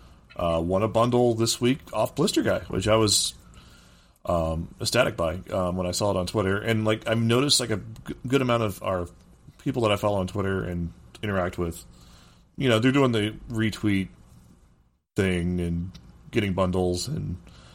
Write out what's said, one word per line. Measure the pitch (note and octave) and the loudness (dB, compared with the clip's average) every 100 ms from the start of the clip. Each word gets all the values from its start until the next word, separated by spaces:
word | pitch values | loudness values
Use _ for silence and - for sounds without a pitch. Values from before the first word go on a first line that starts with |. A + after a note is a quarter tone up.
| - - - - | -20 -20 -16 -4
uh, | E2+ E2 | -2 0
won | E2+ F#2+ | 0 0
a | A2 | 2
bundle | A2 A#2+ B2 B2 A2+ | 2 2 4 2 2
this | A2+ - | 0 0
week | A#2+ C3+ - | 0 0 -4
off | G#2+ A2 - | -4 -2 0
Blister | G3 - | 0 2
Guy, | B3+ F#2 | 0 0
which | - G#2+ G#2 | -2 -2 2
I | A2 | 4
was, | G#2+ - - - - - - - - - - _ - | 4 2 0 -6 -18 -20 -20 -20 -20 -20 -20 _ -2
um, | F2 D#2+ E2 E2 - | 0 0 -2 -6 -8
ecstatic | A2+ A#2 B2 - | -2 0 0 0
by, | E2 E2 - | -4 -4 -6
um, | G2 F2+ F2+ | -2 -2 -2
when | F2+ | -4
I | |
saw | F2+ G#2 | -2 0
it | F#2 | 0
on | F2+ | -2
Twitter. | A2 F#2+ G2+ | 0 0 0
And, | G#2+ A2 | 0 0
like, | A2 A2+ - | 0 0 0
I've | A2+ | 0
noticed, | A2+ A#2+ C#3+ - | 2 2 4 2
like, | B2 | 0
a | G#2 A2+ A2 - | -4 -6 -12 -12
g-, | - B2 | -10 0
good | C3 | 0
amount | B2+ A#2+ | 2 2
of | A2 F#2 | 0 -2
our | - F#2 F2 - - - - - | -4 -2 -4 -10 -20 -20 -20 -8
people | C3+ C3 | -4 0
that | A2 | 2
I | G2+ | 2
follow | G#2 G2+ | 0 0
on | F#2 | -2
Twitter | G2+ G2 F#2+ | -2 -2 -2
and | G2 F2 E2+ - - - | -2 -4 -6 -10 -20 -10
interact | G#2+ F#2+ F2+ - | -4 -2 -2 -2
with, | E2+ D#2+ - - - - - - _ - | -4 -6 -14 -20 -20 -20 -20 -20 _ -2
you | C3+ | 2
know, | A2+ | 4
they're | B2+ | 6
doing | C#3 C3 | 6 4
the | A2+ G#2 A2 - | 4 0 -4 -6
retweet | A2+ A2 - G#2+ G2 F#2 - - - - - - _ _ _ _ - | -2 -2 0 0 2 0 -8 -20 -20 -20 -20 -20 _ _ _ _ -2
thing | F#2+ F2+ F2 F2+ | 0 0 -2 -2
and | F2 E2+ F#2 - - - - | -2 -4 -6 -12 -20 -20 -6
getting | A#2 G2+ | -2 0
bundles, | F#2 F#2 F#2 F2+ F2 G#2 | 0 0 2 0 -2 -4
and | D#2+ D3+ E2+ - - - | -6 -6 -8 -12 -20 -20